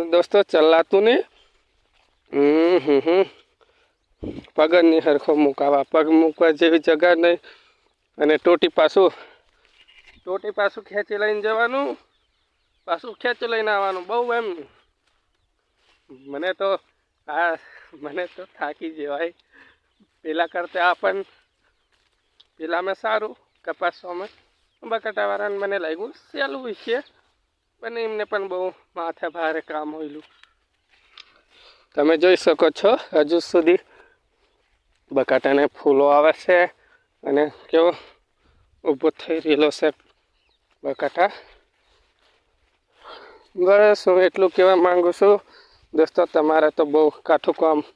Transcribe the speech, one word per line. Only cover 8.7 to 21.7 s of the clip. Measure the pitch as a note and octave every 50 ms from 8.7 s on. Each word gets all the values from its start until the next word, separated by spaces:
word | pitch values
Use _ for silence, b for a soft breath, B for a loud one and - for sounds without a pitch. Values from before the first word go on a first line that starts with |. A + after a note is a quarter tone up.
| -
પાછું, | - D#3+ D3+ - G3 F#3+ E3+ - B B B B B B _ _ _ _ _ _ _ _ _ _ - _ - _ _
ટોટી | _ F3+ F#3 G3 - - G3
પાછું | - G3+ G3 - A#3 G3 -
ખેંચી | F#3 G#3 G3+ - G#3+ G3+
લઈને | G#3+ G#3+ G#3+ G#3+
જવાનું, | G3+ A3 A3 A3 A#3 A#3 B3+ C4+ C#4+ C#4 - - _ _ _ _ _ _ _ _ _ _ _ _ _ _ _ _ _
પાછું | - E3+ E3+ - B3 G#3 _
ખેંચી | - - - - A#3+ A#3
લઈને | A3+ A3 A3 G#3+
આવવાનું. | G#3 G3+ G3 G3 F#3+ F#3 F3 F#3
બહુ | A3 A#3+ A#3+ A#3+ A#3
એમ | A#3+ A#3 G#3 F3 E3 C#3+ _ _ _ _ _ _ _ _ _ _ _ _ _ _ _ _ _ _ _ _ _ _ _ _ _ _ _ _ _ C#3 B2+ C3+ C#3
મને | C#3 C#3+ E3 F#3 F#3
તો | - F#3+ G3 G3 - _ _ _ _ _ _ _ _ _
આ, | - D3 D#3 F3 E3+ D#3+ E3 B B B B B B B D3
મને | C#3+ D3+ C#3+ F3+ F3+ F3 -
તો | - F#3 _ _
થાકી | - D#3+ D3 D3+ _ - D#3+ D#3+
જવાય. | D#3 C#3+ C#3+ C#3+ C#3+ E3 E3+ F3 _ b b b b b b b b b b b _ _ _ _ _
પેલા | _ D#3+ D3+ E3 E3+ E3+ -
કરતા | F3+ F3 E3+ - F3+ E3+ F3+
આ | E3+ -
પણ, | - F#3+ F#3+ G3 F#3+ _ _ _ _ _ _ _ _ _